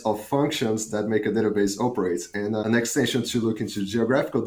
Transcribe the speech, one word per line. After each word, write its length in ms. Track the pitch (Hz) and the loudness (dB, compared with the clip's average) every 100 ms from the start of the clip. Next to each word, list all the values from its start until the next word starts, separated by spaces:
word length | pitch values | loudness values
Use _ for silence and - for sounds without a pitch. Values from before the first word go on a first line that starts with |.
| 110 | -2
of 80 | 104 - 139 | -2 0 0
functions 540 | 147 - 113 107 - | 0 0 0 0 -2
that 140 | 107 104 | -2 0
make 180 | 110 107 | 0 2
a 60 | 104 | 2
database 400 | 107 104 101 98 | 2 2 2 2
operate. 440 | 120 110 90 87 - | 0 0 0 -2 -4
And, 220 | 101 104 110 | -4 -2 -2
uh, 60 | |
an 120 | 107 | 2
extension 480 | 117 120 147 120 127 117 | 2 2 0 0 0 -2
to 60 | 120 | 0
look 200 | 110 107 | 0 -2
into 240 | 107 104 | -4 -4
geographical 560 | 95 117 110 135 156 131 | -2 0 2 2 0 0